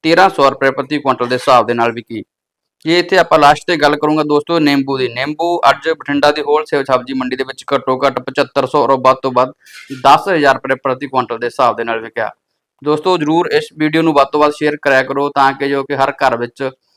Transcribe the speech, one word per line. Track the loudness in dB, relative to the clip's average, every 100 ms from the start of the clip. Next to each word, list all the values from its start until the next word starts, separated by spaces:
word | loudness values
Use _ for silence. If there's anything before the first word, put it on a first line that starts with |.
ਤੇਰਾਂ | 2 4 4
ਸੌ | 4 0
ਰੁਪਏ | 2 -2
ਪ੍ਰਤੀ | -2 -6 -4
ਕੁਇੰਟਲ | -2 -2 -2
ਦੇ |
ਹਿਸਾਬ | -2 4 4 4
ਦੇ |
ਨਾਲ | 0 -2
ਵਿਕੀ। | -2 -10 -14 -14 _ _ _ _ _
ਜੇ | 0 0
ਇੱਥੇ | 2 2
ਆਪਾਂ | 4 4
ਲਾਸਟ | 4 4 -2
ਤੇ | 0
ਗੱਲ | 0 0
ਕਰੂੰਗਾ | 0 0
ਦੋਸਤੋ | 0 0 0 0
ਨਿੰਬੂ | 2 0 -2 -4
ਦੀ। | -4
ਨਿੰਬੂ | -4 -8 -4 -4 2 2
ਅੱਜ | 2 -2
ਬਠਿੰਡਾ | -6 -4 2 2
ਦੀ | 0
ਹੋਲਸੇਲ | 0 0 0 -4
ਸਬਜ਼ੀ | 0 -2 -2
ਮੰਡੀ | -6 -6 -6
ਦੇ |
ਵਿੱਚ | -6 -8 -4
ਘੱਟੋ | -4 -2 0 0
ਘੱਟ | -2
ਪਚੱਤਰ | -6 -4 -2 -2 0
ਸੌ | 0
ਔਰ | 2 2
ਵੱਧ | 2 0
ਤੋਂ | -2
ਵੱਧ | 0 -2 -4 _ -20 -18 0
ਦਸ | 4 4 2
ਹਜ਼ਾਰ | 2 2
ਰੁਪਏ | 0 -2
ਪ੍ਰਤੀ | -4 -2 -4 -4
ਕੁਇੰਟਲ | -4 -4 -6
ਦੇ | -6
ਹਿਸਾਬ | 0 0 0
ਦੇ |
ਨਾਲ | -4 -6
ਵਿਕਿਆ। | -6 -6 -6 -8 _ _ _ _
ਦੋਸਤੋ, | -4 -2 0 0
ਜ਼ਰੂਰ | 0 -2 0
ਇਸ | -2 -4 -4
ਵੀਡੀਓ | -2 0
ਨੂੰ | 2
ਵੱਧ | 2 2
ਤੋਂ | 2
ਵੱਧ | 0
ਸ਼ੇਅਰ | 0 -4 -2
ਕਰਿਆ | 0 2
ਕਰੋ | 0 -4 -2
ਤਾਂ | 2 0
ਕਿ | 0 -4
ਜੋ | -4
ਕਿ | -4 -2
ਹਰ | -2
ਘਰ | 0 -2 -2
ਵਿੱਚ | -6 _ -10 _ _